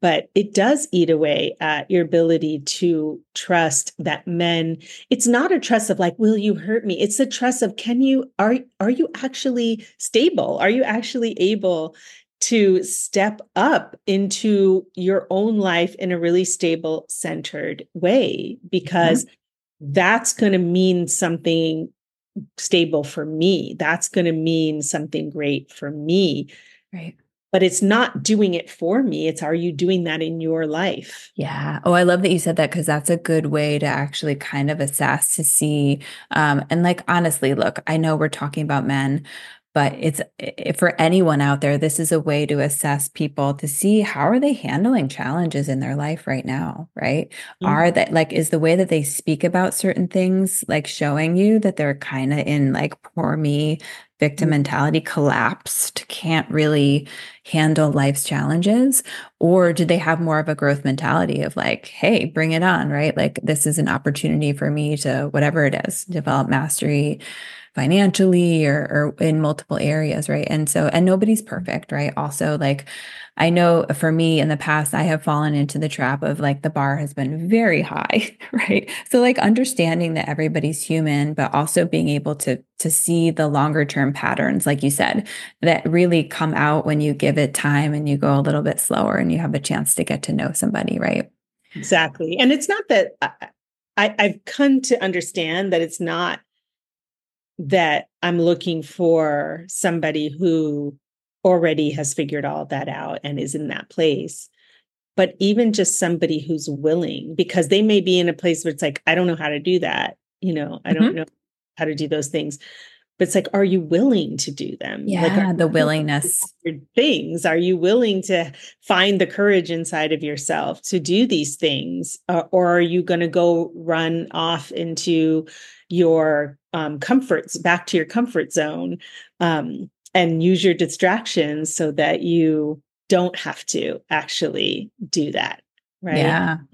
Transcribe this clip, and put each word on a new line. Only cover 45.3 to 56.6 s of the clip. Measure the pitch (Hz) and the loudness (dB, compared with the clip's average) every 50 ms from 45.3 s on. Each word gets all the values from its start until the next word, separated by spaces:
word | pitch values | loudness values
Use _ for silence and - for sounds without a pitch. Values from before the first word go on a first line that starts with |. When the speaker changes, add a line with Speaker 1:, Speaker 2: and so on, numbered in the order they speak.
| 139 170 175 160 - 143 143 139 | -2 -2 -2 0 0 -2 -2 -2
Speaker 2:
in | 135 131 | -2 -2
their | 131 127 139 | -2 -4 -4
life | 143 147 147 160 170 - | -4 -4 -4 -6 -6 -6
right | - 135 - - | -4 -4 -4 -4
now, | - 131 139 165 160 - - 165 - - - | -4 -4 -4 -4 -6 -8 -10 -12 -14 -8 -4
right? | - 131 131 156 - - - - - - - - | -2 0 0 0 -2 -4 -10 -18 -18 -18 -10 -4
Speaker 1:
Mm-hmm. | 185 165 | 0 2
Speaker 2:
Are | 147 151 165 175 | 2 4 4 4
they, | - - - - | 4 2 2 2
like, | - 165 160 156 | 2 2 2 2
is | - 160 160 151 | 0 -2 -2 0
the | - 160 | 0 2
way | 156 160 165 | 2 4 4
that | 185 190 185 | 4 2 2
they | 170 156 | 2 0
speak | 143 139 - - - - 156 139 | 0 -2 -6 -6 -2 -2 -2 0
about | - 170 175 180 185 185 | 0 0 2 2 0 0
certain | - - - 196 - - 185 175 | -2 -2 -2 -2 0 0 -2 0
things, | - 190 185 185 190 190 190 185 - - - - | 0 0 2 2 2 2 2 0 -2 -4 -4 -2
like, | - 151 147 | -2 -2 -2
showing | - - - 156 147 143 151 160 160 170 | -4 -4 -4 -2 0 0 0 0 2 2
you | 180 196 208 220 220 | 4 4 4 4 4
that | 208 196 180 | 4 2 0
they're | - 151 143 139 | 0 0 -2 -2
kinda | 139 - - - 135 131 135 143 147 - | -4 -6 -8 -6 -4 -2 0 0 0 0
in, | - 147 147 143 135 131 | 0 2 2 2 2 2
like, | - 147 156 - - - - - | 0 -2 -2 -4 -8 -18 -12 -6
poor | 170 156 151 156 156 | -4 -2 -2 0 0
me, | 156 147 147 143 151 151 156 156 - - - - - _ _ - | 0 0 0 0 0 -2 -2 -4 -8 -12 -18 -20 -20 _ _ -2
victim | 151 147 143 143 - | -2 -2 0 0 0
Speaker 1:
Mm-hmm. | 160 | 2
Speaker 2:
mentality, | 151 147 139 139 143 - 147 151 151 160 | 2 2 0 0 0 0 0 2 0 0
collapsed, | 151 - - 165 143 143 113 120 117 107 190 - - - - - - - - - - - | -2 -2 -2 0 2 2 2 2 2 0 -2 -4 -8 -8 -4 -4 -4 -4 -6 -10 -12 -12
can't | - - - 165 165 156 - - | -12 -8 -4 0 0 0 0 0
really | - 156 | 0 0